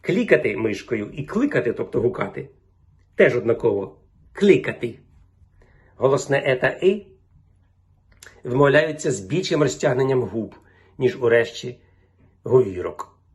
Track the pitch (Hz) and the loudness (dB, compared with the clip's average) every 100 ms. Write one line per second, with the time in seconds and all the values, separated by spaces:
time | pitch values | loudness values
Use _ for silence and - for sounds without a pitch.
0 | - 190 226 165 - 101 110 98 - 113 | -2 -2 2 2 2 -2 -4 -4 -6 -6
1 | 104 156 147 214 285 127 110 104 - 123 | -6 -10 -6 -2 0 0 -2 -4 -6 -2
2 | 120 - 98 - - _ _ _ _ _ | -2 -2 -8 -8 -16 _ _ _ _ _
3 | _ - 170 120 110 113 117 101 95 - | _ 2 2 4 -2 0 0 -2 -6 -14
4 | _ _ _ - 202 151 - - 120 - | _ _ _ 0 4 4 2 -6 -10 -10
5 | _ _ _ _ _ _ _ _ _ _ | _ _ _ _ _ _ _ _ _ _
6 | 127 139 - 139 143 127 131 - 185 208 | 0 0 0 0 0 0 0 2 0 0
7 | - - _ _ _ _ _ _ _ _ | -8 -20 _ _ _ _ _ _ _ _
8 | _ _ - _ 127 127 143 147 160 147 | _ _ -20 _ -6 2 4 4 2 -4
9 | 165 127 - 165 - 156 143 - 151 127 | -4 -4 -4 -4 -2 0 0 0 -2 0
10 | 135 131 110 113 101 - _ _ _ - | 0 0 -2 -6 -8 -12 _ _ _ -2
11 | 127 107 120 117 117 - 123 - _ _ | -2 0 2 4 2 -6 -14 -16 _ _
12 | _ _ _ _ - 98 95 90 85 - | _ _ _ _ 2 2 2 -4 -10 -10
13 | - _ _ | -14 _ _